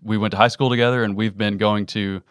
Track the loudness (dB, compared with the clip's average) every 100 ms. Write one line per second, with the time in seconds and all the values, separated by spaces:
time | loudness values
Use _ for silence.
0 | -4 -2 0 4 2 4 0 2 2 2
1 | -2 -2 -4 -2 -4 0 0 0 -2 -4
2 | -4 -6 -12